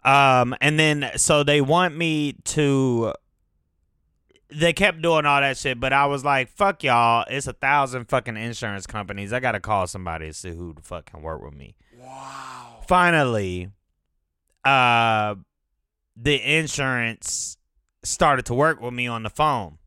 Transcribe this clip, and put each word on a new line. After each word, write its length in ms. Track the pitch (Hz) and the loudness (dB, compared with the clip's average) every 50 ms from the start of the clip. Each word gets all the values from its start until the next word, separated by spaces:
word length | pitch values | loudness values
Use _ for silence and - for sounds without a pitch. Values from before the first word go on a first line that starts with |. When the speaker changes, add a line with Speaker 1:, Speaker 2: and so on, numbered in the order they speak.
Speaker 1:
Um, 540 | _ 131 139 139 139 135 131 127 123 120 127 - | _ 4 6 6 6 6 6 4 2 0 -2 -2
and 160 | - 147 151 | 0 0 2
then, 360 | 151 156 156 151 147 143 117 - | 4 2 2 2 0 -2 -6 -4
so 280 | - - - 165 147 143 | -2 2 2 4 4 4
they 160 | 143 147 147 | 4 2 2
want 360 | 139 135 156 175 185 180 147 | 2 2 2 2 2 0 -2
me 360 | 156 170 165 156 151 147 143 - - _ | -2 -2 -2 0 -2 -2 -4 -6 -8 _
to, 680 | - - 156 147 143 139 135 131 131 120 117 113 107 - - _ _ _ _ _ _ _ _ _ _ _ _ _ _ _ _ _ _ _ _ _ _ _ _ _ _ | -6 -2 0 2 2 2 2 2 2 0 0 -2 -2 -4 -8 _ _ _ _ _ _ _ _ _ _ _ _ _ _ _ _ _ _ _ _ _ _ _ _ _ _
they 220 | - 151 160 170 | -4 0 0 0
kept 280 | 160 - 196 208 170 160 | 2 2 0 0 0 0
doing 220 | 160 170 165 156 151 | 0 2 2 2 4
all 160 | 147 143 139 | 4 2 4
that 160 | 139 139 131 | 2 0 -2
shit, 220 | - - 139 131 117 | -2 -4 -4 -4 -2
but 140 | 131 131 | -2 0
I 140 | 135 139 143 | 2 2 2
was 180 | 143 143 139 131 | 2 0 -2 0
like, 240 | 147 139 131 127 - | 0 0 0 0 -4
"Fuck 340 | _ - 202 196 180 _ | _ 0 0 0 0 _
y'all. 420 | - 139 123 117 120 117 117 117 - - | 0 2 4 4 4 4 4 2 0 -2
It's 160 | 127 143 135 | -6 -8 -8
a 60 | 131 | -8
thousand 540 | 120 _ - 135 143 143 139 131 123 127 117 | -10 _ 0 0 2 2 2 0 -4 -10 -6
fucking 300 | _ - 127 - - 110 | _ -4 -2 -2 -4 -10
insurance 520 | 107 113 117 117 - - 107 101 98 92 - | -8 -8 -8 -8 -6 -8 -6 -8 -8 -10 -10
companies. 440 | - 107 101 90 101 98 101 101 | -10 -10 -8 -8 -10 -10 -8 -6
I 60 | 113 127 | -6 -4
gotta 220 | 127 123 110 101 | -2 -2 -4 -4
call 260 | - 107 107 98 92 | -2 -2 0 0 0
somebody 400 | 90 - 98 92 87 82 80 80 | -2 -6 -10 -8 -8 -8 -8 -10
to 60 | 78 | -10
see 180 | 76 - - 92 | -12 -12 -12 -12
who 240 | 85 85 87 85 78 | -12 -10 -12 -12 -14
the 80 | 73 | -16
fuck 240 | - - 87 85 78 | -16 -14 -14 -14 -14
can 160 | - - 82 | -16 -20 -14
work 200 | 78 80 80 - | -10 -10 -10 -10
with 120 | - 71 73 | -12 -16 -18
me." 220 | 69 67 - - _ _ _ _ | -18 -20 -20 -20 _ _ _ _
Speaker 2:
Wow. 840 | 120 127 131 131 135 135 135 - - - - - - - - - - - - | -20 -20 -20 -18 -18 -16 -16 -16 -16 -16 -16 -16 -18 -18 -20 -20 -20 -2 2
Speaker 1:
Finally, 840 | 185 180 180 175 170 156 143 127 117 107 101 92 90 90 90 98 - _ _ _ _ _ _ _ _ _ _ _ _ _ _ _ _ _ - | 4 4 6 4 4 4 2 2 2 0 -2 -2 -4 -6 -8 -10 -14 _ _ _ _ _ _ _ _ _ _ _ _ _ _ _ _ _ 2
uh, 720 | 135 139 135 127 123 117 117 117 113 113 107 107 107 104 98 - _ _ _ _ _ _ _ _ _ _ _ _ _ _ | 2 4 4 4 4 4 4 4 4 2 2 0 -2 -4 -8 -14 _ _ _ _ _ _ _ _ _ _ _ _ _ _
the 240 | 113 113 143 147 127 107 135 151 | -6 -2 0 0 0 0 2 0
insurance 1000 | 160 160 147 - - 139 131 127 123 117 117 113 - - - - - - - - _ _ _ _ _ _ _ _ _ | 0 0 -2 -4 -4 -2 0 0 0 -2 -4 -6 -8 -10 -8 -8 -8 -8 -10 -12 _ _ _ _ _ _ _ _ _
started 440 | - - - - 180 151 139 127 123 | -10 -10 -2 2 4 4 4 2 0
to 80 | - 120 | -2 0
work 260 | 123 147 160 156 - | 2 2 2 2 -2
with 140 | 110 123 123 | -6 -8 -6
me 120 | 123 123 | -4 -4
on 160 | 120 117 113 | -4 -4 -6
the 80 | 110 107 | -8 -8
phone. 480 | - - 151 156 139 120 98 82 80 - _ | -2 0 0 0 0 -2 -6 -8 -14 -20 _